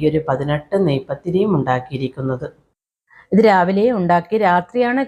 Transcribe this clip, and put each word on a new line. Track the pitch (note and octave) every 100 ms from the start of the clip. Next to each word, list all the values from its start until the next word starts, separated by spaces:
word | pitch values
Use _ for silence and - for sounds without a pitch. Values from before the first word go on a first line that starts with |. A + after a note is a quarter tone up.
| D3+
ഒരു | D#3 D3+
പതിനെട്ട് | C3 C#3+ D3 - G3 F3
നെയ്പത്തിരിയും | C3+ - C3+ F3 F3+ G#3+ D#3+
ഉണ്ടാക്കിയിരിക്കുന്നത്. | C3 B2+ B2+ C3 B2+ - C3 B2+ D3 - _ _ _ _ _ - _
ഇത് | F#3+ A3+
രാവിലെ | F#3 F3 G3 A#3 A3+
ഉണ്ടാക്കി | F3 F3 F3 G#3+ G3
രാത്രിയാണ് | F3 F3 B3 A#3+ B3+